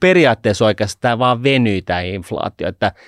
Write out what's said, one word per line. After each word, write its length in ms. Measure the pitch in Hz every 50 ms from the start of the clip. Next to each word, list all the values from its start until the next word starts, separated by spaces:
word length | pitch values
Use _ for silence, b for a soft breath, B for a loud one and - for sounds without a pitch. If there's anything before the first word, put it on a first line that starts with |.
periaatteessa 640 | - 185 185 180 160 131 113 - - 113 101 - 117
oikeastaan 360 | 107 101 - 107 101 - -
tää 180 | - 123 117 113
vaan 240 | 127 123 123 117 123
venyy 400 | 139 135 131 120 110 101 92 90
tää 180 | - 87 90
inflaatio, 680 | 90 90 98 98 87 - - 73 - - - - - 87
että, 240 | 92 - - 101 B B B